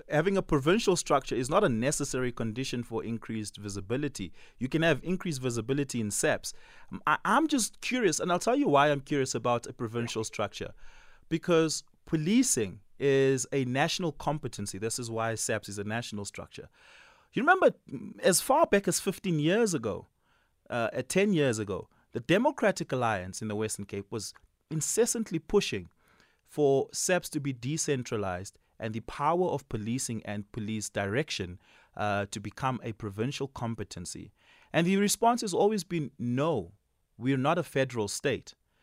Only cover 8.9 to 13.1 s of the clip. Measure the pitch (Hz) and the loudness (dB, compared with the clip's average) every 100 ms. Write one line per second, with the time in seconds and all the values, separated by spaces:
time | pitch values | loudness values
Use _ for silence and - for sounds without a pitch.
8.9 | 143 139 147 131 127 123 120 - - 117 | 2 0 0 0 0 0 0 -2 -8 -6
9.9 | 117 117 110 110 - 101 - 95 - - | -4 -4 -4 -6 -4 -4 -4 -10 -12 -16
10.9 | - - - - 165 - 165 160 - - | -16 -20 -16 -4 -2 4 4 4 0 -10
11.9 | - - 156 156 233 254 - 98 104 - | -16 -2 0 4 4 4 2 -2 -6 -16
12.9 | - 139 | -2 2